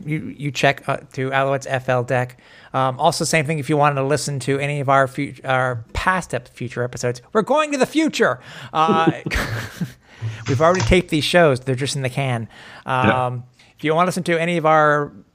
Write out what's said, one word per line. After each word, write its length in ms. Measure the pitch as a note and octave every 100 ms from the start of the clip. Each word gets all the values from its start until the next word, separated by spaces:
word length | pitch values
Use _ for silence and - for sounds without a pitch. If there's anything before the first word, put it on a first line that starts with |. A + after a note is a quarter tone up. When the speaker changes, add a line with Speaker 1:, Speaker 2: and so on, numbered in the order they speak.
Speaker 1:
you, 300 | - D#3 E3 -
you 140 | C#3+
check, 360 | - C#3+ C#3 -
uh, 100 | C3+ -
through 220 | - C3
Alouettes 360 | C3+ C3+ C3+ C3
F 220 | C3 C3
L 160 | B2+
Deck. 340 | B2 B2+ B2+ - - - -
Um, 240 | C3 C3 B2+
also, 240 | E3 -
same 220 | D#3+ E3 C#3+
thing 120 | D#3+
if 120 | B2+
you 80 | D3
wanted 160 | D3
to 120 | C#3 C3+
listen 320 | D3+ D3 C#3
to 180 | C#3 C#3
any 220 | C#3+ D3
of 80 | C3+
our 160 | C3+ C3
fut-, 360 | D3 C#3+ B2+
our 400 | C3+ C3 B2+ A#2 -
past 400 | - F#3 F#3 -
ep-, 140 | B2 -
future 340 | - A#2+ B2
episodes. 400 | B2 - B2 B2 -
We're 100 | A3
going 300 | G3+ D4 D4+
to 60 | C#4
the 80 | B3
future. 540 | D4+ D#4 - F3+ B2 - - C3
Uh, 400 | D#3 D#3+ D#3+ E3 B2+ - - - A2 - -
<laughs> 680 | - - _ - A2+ - -
we've 120 | C3+
already 220 | E3 F#3
taped 260 | A2+ F3+ F3
these 160 | D3+
shows. 360 | - F3 D#3+ B2+
They're 140 | -
just 220 | B2 C#3 C#3+
in 60 |
the 80 | C3
can. 380 | C#3 C3+ A#2 A2 - - -
Um, 220 | - C3 B2+
Speaker 2:
Yeah. 300 | B2+ B2 B2 - _ _ _
Speaker 1:
if 60 |
you 100 | D3
want 120 | D#3+ F3+
to 20 |
listen 160 | F#3
to 140 | F3 E3
any 200 | E3+ E3+
of 80 | D#3
our 460 | D#3 D3+ D3 D3 G2+ -